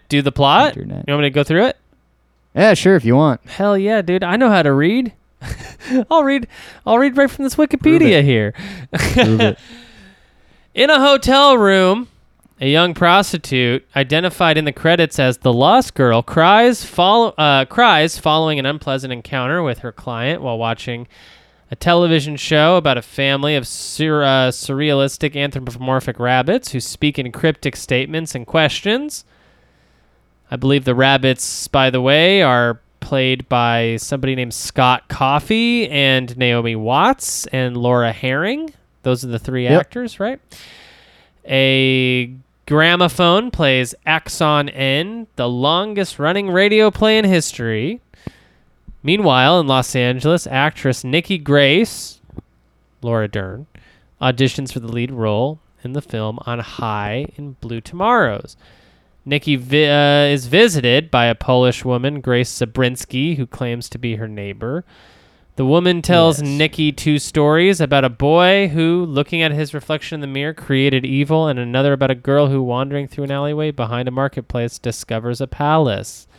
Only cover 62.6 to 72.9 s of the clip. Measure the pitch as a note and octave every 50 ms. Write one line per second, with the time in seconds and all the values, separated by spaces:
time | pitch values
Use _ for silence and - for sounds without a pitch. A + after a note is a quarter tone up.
62.6 | B2+ A2 - C3 B2+ B2 B2+ - - - - B2+ C#3 E3 E3+ C#3 B2 - - -
63.6 | B2+ A#2+ A#2+ A#2+ A#2 - - A#2 A#2+ A#2+ A2+ G#2 A2+ G#2+ G#2 G#2 G2+ G2+ G2 A2
64.6 | A2 A#2 C#3+ F3 F3+ _ _ - - - _ _ _ _ _ _ _ _ _ -
65.6 | C3+ C3 D3+ E3+ F3+ F3+ F3 F3 D3+ - F3 E3+ E3 E3 D3+ C#3 D3 C#3 C#3 D3
66.6 | D#3 D#3 - - D#3 D3+ C#3+ - - D#3 D3+ C#3+ - - - D#3 D3 D3 D3+ E3
67.6 | F3 F#3+ G3 D#3+ D#3 C3 C#3+ C#3 C3 B2+ A#2+ - C3+ C#3+ D#3+ F3 F3+ F3+ G3 G3
68.6 | G3+ F3 D3 E3 D#3+ E3 E3+ F3+ F3+ D#3+ C#3 C#3 D3+ - F3 E3 D#3+ D#3 D3 D3+
69.6 | D#3 C#3 - C#3+ - - D#3 D3+ - - E3 D3+ C#3+ C#3 C3+ C3+ C#3+ D#3 D#3 -
70.6 | - - C#3 C3 C3+ C#3 C3+ B2+ C3 B2+ C3+ C#3 C#3+ C#3+ D#3+ D#3+ D#3+ D#3 C3 B2
71.6 | B2 A#2+ B2 C3 C#3 C#3+ C#3 C3+ C3+ C3 C3 A#2+ - C#3 C#3 D3 D3 C3+ C3+ C3+
72.6 | C3 B2 A#2+ B2+ C3+ C#3